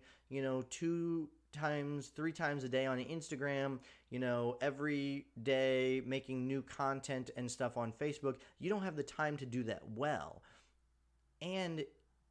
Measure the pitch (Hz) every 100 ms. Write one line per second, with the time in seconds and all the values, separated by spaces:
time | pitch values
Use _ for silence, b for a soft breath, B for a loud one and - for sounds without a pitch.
0 | B B B 135 135 131 127 - 165 170
1 | 170 165 151 - _ 147 151 147 143 147
2 | - - 160 156 156 143 131 127 135 127
3 | 127 160 156 139 143 139 135 131 B B
4 | B 123 127 120 120 123 143 135 147 143
5 | 139 139 - - 117 131 131 131 131 131
6 | 127 135 131 131 127 135 131 - 139 135
7 | 131 131 123 - 123 - 123 120 117 113
8 | 151 143 139 131 B B 156 208 190 151
9 | 139 - 151 147 131 123 113 107 - 110
10 | 147 123 76 - B B B B _ _
11 | _ _ _ - 170 190 180 160 139 -
12 | _ _ _